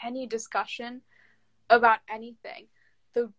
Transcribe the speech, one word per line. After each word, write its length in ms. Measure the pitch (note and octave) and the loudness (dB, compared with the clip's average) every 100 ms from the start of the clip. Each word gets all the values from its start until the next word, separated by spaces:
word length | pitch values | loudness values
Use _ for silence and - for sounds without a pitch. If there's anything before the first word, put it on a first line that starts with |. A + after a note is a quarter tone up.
any 220 | A#3+ C4 A#3+ | -10 -8 -6
discussion 720 | A3+ - G3+ G#3+ - A#3+ B3+ - _ - _ _ _ - | -8 -4 -4 -4 -8 -10 -14 -18 _ -20 _ _ _ 4
about 280 | A#3 A3+ A3 - | 6 8 4 -2
anything, 580 | A3 A#3 A#3 - - A3 _ _ _ _ | -12 -12 -16 -16 -16 -18 _ _ _ _
the 180 | A#3+ A3+ | -4 -4